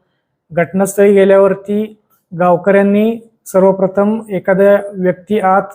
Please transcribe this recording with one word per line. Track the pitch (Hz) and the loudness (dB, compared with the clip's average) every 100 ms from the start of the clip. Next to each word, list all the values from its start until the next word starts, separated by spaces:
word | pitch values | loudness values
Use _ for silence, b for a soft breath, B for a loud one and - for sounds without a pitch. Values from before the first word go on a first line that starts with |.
| _ _ _ _ _ | _ _ _ _ _
घटनास्थळी | 160 170 190 196 208 202 | -6 -4 -4 -4 0 2
गेल्यावरती | 196 196 196 196 190 - 208 214 - _ _ _ 165 | 4 4 4 2 0 -6 -6 -6 -12 _ _ _ -2
गावकऱ्यांनी | 180 175 185 196 202 202 220 233 - _ - | 0 0 2 2 2 0 -2 -4 -12 _ -6
सर्वप्रथम | 190 190 190 185 190 202 220 214 | 0 2 2 -2 -2 -2 -2 -6
एखाद्या | 185 - 190 196 202 202 | -6 -2 2 2 2 -2
व्यक्ती | 196 180 180 - 208 | -4 -4 -4 -4 -2
आत | 190 190 196 | 0 0 -2